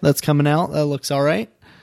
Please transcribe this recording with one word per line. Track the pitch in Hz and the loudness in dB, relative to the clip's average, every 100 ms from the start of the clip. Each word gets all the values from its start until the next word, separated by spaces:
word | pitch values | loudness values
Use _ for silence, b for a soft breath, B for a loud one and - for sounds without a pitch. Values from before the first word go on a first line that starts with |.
that's | 160 139 | 0 0
coming | - 147 147 | 0 2 2
out. | 156 180 | 2 0
That | 151 147 | -2 -2
looks | 139 - | -4 -4
all | 143 | 0
right. | 143 185 226 _ b b | 0 0 -4 _ b b